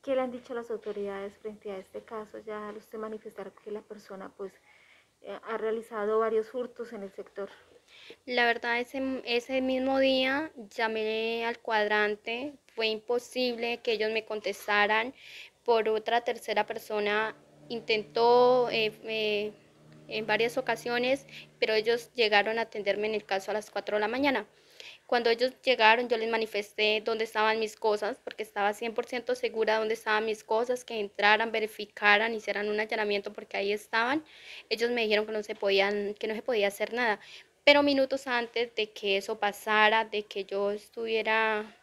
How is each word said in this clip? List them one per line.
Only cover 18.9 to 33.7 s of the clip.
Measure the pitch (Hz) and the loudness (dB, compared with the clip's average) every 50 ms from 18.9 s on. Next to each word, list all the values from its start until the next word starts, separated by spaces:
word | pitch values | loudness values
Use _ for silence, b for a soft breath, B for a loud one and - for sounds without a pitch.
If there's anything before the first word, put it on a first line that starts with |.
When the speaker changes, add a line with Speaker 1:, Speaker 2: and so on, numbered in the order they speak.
| 214 - - | -2 -6 -8
Speaker 2:
eh, | 220 220 220 214 214 208 202 208 208 208 - _ _ _ _ - - - - - - | -6 -4 -2 0 0 0 0 -2 -4 -8 -12 _ _ _ _ -20 -20 -20 -20 -16 -8
en | 220 220 220 | -8 -6 0
varias | 214 214 214 226 233 240 262 | 0 2 2 2 0 0 -2
ocasiones, | - - 233 226 - 240 240 240 240 254 269 277 - B B B B B _ _ | -2 -2 -4 -2 -2 -2 -2 0 2 0 0 -2 -2 B B B B B _ _
pero | 240 220 220 | 0 2 2
ellos | 220 214 226 233 240 233 - _ | 2 2 2 0 0 -2 -8 _
llegaron | 247 226 208 208 202 202 220 220 233 | 0 2 4 6 4 4 4 -2 -2
a | |
atenderme | 226 226 - 220 196 196 190 208 208 | -4 -4 -6 -4 -2 -2 0 0 0
en | 214 220 | -2 -2
el | 208 202 | -4 -4
caso | - 196 196 - - | -2 -4 -4 -2 -4
a | 196 | -4
las | 214 208 - | -4 -6 -6
cuatro | - 202 - - 208 | -8 -6 -4 -2 0
de | 214 | 0
la | 214 214 | 0 0
mañana. | 233 262 277 285 269 214 208 _ B B B B B B B B B B _ | 0 0 0 2 0 0 -4 _ B B B B B B B B B B _
Cuando | - 254 240 233 233 | 0 0 2 4 2
ellos | 233 226 240 262 254 _ | 2 4 2 -2 -2 _
llegaron, | - 269 247 233 220 214 226 233 247 233 | 2 2 4 8 8 8 8 6 4 0
yo | 240 | 0
les | 226 220 226 | 0 0 0
manifesté | 226 220 226 214 - 202 208 - - - 214 214 214 220 214 | 0 0 -2 -2 -2 -6 -6 -4 -2 0 2 2 2 0 0
dónde | 233 226 220 226 | -2 -2 -2 -4
estaban | 226 - 220 214 220 220 220 | -2 0 2 4 4 4 2
mis | 220 214 - | -2 -4 -4
cosas, | - - 220 208 208 208 202 262 - _ | 0 0 2 2 2 0 -4 -4 -6 _
porque | - - - | -14 -10 -10
estaba | 214 208 _ 208 202 208 | -12 -8 _ 0 0 0
cien | 208 - 233 233 214 | 0 0 -6 -4 -4
por | 226 240 | -4 -6
ciento | - 262 247 233 - 262 | -4 -6 -6 -4 -4 -4
segura | 254 - 226 214 220 220 214 214 220 | -2 -2 -4 -2 0 0 2 2 2
dónde | 220 220 220 | 0 -2 -4
estaban | - - 220 214 214 220 | -4 -2 0 0 0 0
mis | 220 214 214 | -2 -4 -6
cosas, | - - 226 220 247 240 247 247 - | -2 -2 0 0 2 0 -2 -4 -4
que | - 233 220 | -8 -6 -6
entraran, | 202 196 _ - 208 208 214 214 226 226 | -6 -6 _ 2 4 6 6 6 4 0
verificaran, | 220 220 214 214 - - 208 - _ - 214 208 208 208 220 226 233 | 0 -2 -2 -4 -6 -10 -12 -12 _ 2 4 6 6 6 4 0 -2
hicieran | 214 208 - 202 202 208 208 | -4 -6 -4 -4 -4 -2 -2
un | 208 214 | -2 -2
allanamiento, | 220 214 - 220 214 208 208 202 202 214 | -2 -2 -2 -2 0 0 0 -2 -2 -6
porque | 208 - 208 _ - 196 | -12 -12 -14 _ -6 -4
ahí | 202 202 | -2 -2